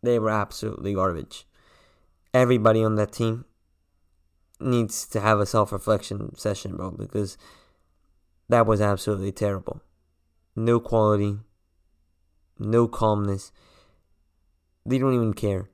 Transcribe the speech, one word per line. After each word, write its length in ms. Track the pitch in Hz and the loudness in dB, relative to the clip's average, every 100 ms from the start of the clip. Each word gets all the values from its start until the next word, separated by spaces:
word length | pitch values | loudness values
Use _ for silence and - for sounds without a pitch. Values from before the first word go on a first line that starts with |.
They 160 | 120 120 | 0 0
were 100 | 107 | 0
absolutely 640 | 107 101 - 110 - 98 | -2 -4 -6 -8 -6 -4
garbage. 540 | 98 95 85 64 - - _ _ _ _ _ _ _ _ | 0 0 -2 -8 -16 -20 _ _ _ _ _ _ _ _
Everybody 520 | 127 127 123 110 110 | 2 4 6 6 4
on 100 | 110 | 2
that 160 | 107 104 | 2 -2
team 340 | - 113 117 - _ _ _ _ _ _ _ _ _ _ _ | 0 -2 -2 -10 _ _ _ _ _ _ _ _ _ _ _
needs 440 | 135 120 110 - - | 0 0 0 -6 -6
to 100 | 113 | -2
have 220 | 107 107 | 2 2
a 60 | 101 | 2
self-reflection 880 | 117 101 98 - 104 - 101 104 - | 2 0 -2 0 -2 -2 -10 -10 -6
session, 400 | 107 101 101 - | -6 -6 -8 -8
bro, 160 | 95 | -10
because 440 | - 101 - 98 - - - _ _ _ _ _ _ _ _ _ | -10 -8 -4 -6 -8 -20 -20 _ _ _ _ _ _ _ _ _
that 200 | 117 110 | 4 4
was 120 | 107 | 4
absolutely 520 | 104 98 - 101 98 | 2 0 -2 -4 -4
terrible. 500 | 95 104 98 - - _ _ _ _ _ _ _ - | -2 -4 -4 -8 -12 _ _ _ _ _ _ _ -4
No 220 | 113 117 | 2 2
quality. 600 | 117 113 107 104 104 104 - _ _ _ _ _ _ _ _ _ _ _ | 2 2 4 2 0 -4 -10 _ _ _ _ _ _ _ _ _ _ _
No 260 | 107 117 117 | 0 2 2
calmness. 640 | - 110 104 101 98 - _ _ _ _ _ _ _ _ _ _ _ _ _ - | 0 0 0 -2 -4 -8 _ _ _ _ _ _ _ _ _ _ _ _ _ -4
They 120 | 131 | 0
don't 160 | 135 | 2
even 200 | 127 113 | 2 0
care. 360 | 98 104 95 104 | -2 -2 -4 -6